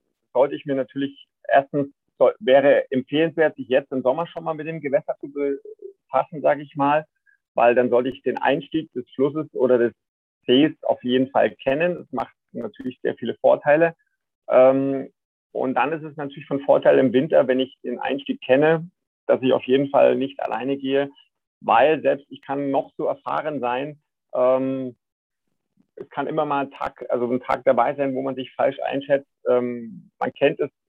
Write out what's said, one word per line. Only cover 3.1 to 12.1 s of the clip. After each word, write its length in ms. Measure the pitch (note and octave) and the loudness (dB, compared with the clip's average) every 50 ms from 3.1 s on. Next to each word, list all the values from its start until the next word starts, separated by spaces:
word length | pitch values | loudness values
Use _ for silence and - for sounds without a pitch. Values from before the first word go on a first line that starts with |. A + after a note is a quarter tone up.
| C#3+ D3+ D#3+ E3 D#3 E3 D#3 D3+ D3+ | 0 0 0 0 0 0 0 0 -2
sich 120 | - B2+ | -4 -4
jetzt 240 | A#2 B2+ C#3+ C#3 - | 0 0 0 0 -2
im 100 | C3+ C3 | -6 -2
Sommer 260 | B2 B2+ C#3 E3 E3+ | 0 0 0 0 -4
schon 160 | E3+ - E3+ E3 | -8 -10 -10 -8
mal 100 | D#3+ D#3 | -8 -8
mit 120 | D3+ D3 | -8 -8
dem 140 | D#3+ D#3+ D#3+ | -10 -8 -8
Gewässer 340 | C#3 C#3 C3 D#3 - - D3+ - | -4 -2 -2 -2 -2 -4 -10 -10
zu 120 | - C#3+ | -12 -10
befassen, 1080 | C#3+ C#3+ C#3+ C#3+ C#3 C#3 - - - - - - - _ _ _ - C3 - - E3+ C#3+ | -6 -4 -4 -4 -4 -6 -10 -16 -20 -18 -20 -20 -20 _ _ _ -2 -2 -2 -2 -4 -2
sag 180 | C3+ D3 D3 C#3+ | 0 0 0 -2
ich 160 | D3+ C#3+ - | -4 -10 -6
mal, 300 | C#3+ C#3 C#3+ D3 D#3 D#3+ _ _ _ _ _ _ _ _ _ _ | -2 0 0 0 -2 -2 _ _ _ _ _ _ _ _ _ _
weil 220 | - A#2 A#2+ A#2+ | 2 2 4 4
dann 140 | - C3+ A#2 | 4 2 2
sollte 200 | A#2+ A#2+ B2 C3+ | 2 0 0 -2
ich 120 | B2 - - | -6 -8 -6
den 140 | B2+ A#2 | -6 -6
Einstieg 540 | - - B2+ C#3 - C3+ - - D#3+ D3+ - - | -2 -2 -2 -2 -2 -4 -6 -6 -6 -6 -6 -10
des 120 | B2+ B2 _ _ | -12 -12 _ _
Flusses 320 | - C3+ D3 C#3 D#3 D3+ - - | -2 -2 -2 -2 -4 -10 -8 -4
oder 240 | - B2+ A#2+ B2+ | 0 2 2 4
des 160 | A#2 A#2+ A2+ - _ _ _ _ _ _ _ _ _ _ | 2 2 0 -2 _ _ _ _ _ _ _ _ _ _
Sees 240 | - B2 C3+ D3+ D#3 D#3 _ - | 2 4 4 4 2 0 _ -4
auf 200 | - - - - | -4 -4 -2 -2
jeden 260 | B2 B2+ C3 C3 C3 | -2 0 0 0 0
Fall 220 | - A2+ A#2 G#2+ G2 | 0 0 0 0 -2
kennen. 400 | - - C3+ - D3+ E3+ F3+ E3+ | -4 -4 -2 -2 0 -2 -2 -4
Das 120 | D3 C3 _ | -6 -10 _